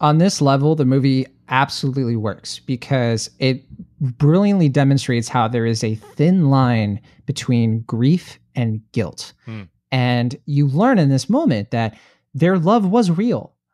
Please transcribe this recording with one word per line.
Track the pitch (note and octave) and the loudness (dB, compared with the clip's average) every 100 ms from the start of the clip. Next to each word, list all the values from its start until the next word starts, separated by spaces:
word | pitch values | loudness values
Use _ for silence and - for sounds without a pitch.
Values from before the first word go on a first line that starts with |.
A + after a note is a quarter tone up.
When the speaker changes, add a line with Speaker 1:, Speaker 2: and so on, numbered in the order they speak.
Speaker 1:
on | D3+ D#3 | 2 4
this | F#3 - | 2 2
level, | C#3+ C#3 D3 | 0 2 2
the | D#3 | 0
movie | C3 C3+ C3+ C3 B2+ _ - | 2 2 2 0 -2 _ -4
absolutely | C3 C#3+ - C#3 C3 A#2+ A#2 | -2 -2 -2 -6 -4 -2 -4
works | G#2 G2 - - | -4 -8 -12 -14
because | - B2+ - C3+ A#2 A2+ - - | -8 -8 -4 -2 0 -2 -4 -4
it | C3 B2+ - - - - | -2 -2 -8 -20 -20 -8
brilliantly | C3+ A#2+ C#3+ E3+ G3+ G3 D#3 | -6 0 2 4 2 2 2
demonstrates | C3 C#3 C#3 - A#2+ A2+ | 2 2 2 0 -2 -2
how | B2 A2+ | -2 0
there | A#2+ | 0
is | A2+ A2 | 0 -2
a | A2+ | -2
thin | G#2+ - - D3+ F#3+ D3 | -6 -8 -2 2 4 4
line | C3+ B2+ A#2 G#2 G2+ - _ | 4 2 2 -2 -4 -10 _
between | - C#3 - A#2+ A2+ A2 | -10 -8 -2 0 0 -2
grief | A2+ A2+ B2 F3 - - _ | -4 -2 0 0 -4 -20 _
and | - A#2 A2 - | -6 -4 -4 -6
guilt. | - F2+ - - - - | -6 -6 -8 -18 -20 -16
Speaker 2:
Hmm. | A2 F#2 _ _ | -16 -16 _ _
Speaker 1:
And | C3 B2 A#2+ A#2+ C#3 | -2 0 0 -2 -6
you | - C#3+ C#3+ | -4 0 0
learn | C3+ A#3+ A#3+ | 2 2 2
in | C#3+ | 2
this | C3+ - | 2 0
moment | A#3+ D#4+ A2+ G2+ | 0 0 -2 -2
that | A#2+ A2+ - _ _ _ | -4 -4 -6 _ _ _
their | C3+ E3 F#3+ | -2 0 2
love | E3 A#3 | 2 2
was | G3 A3 G3 | 2 2 2
real, | E3 A#3 D3+ - _ _ | 0 -2 -4 -8 _ _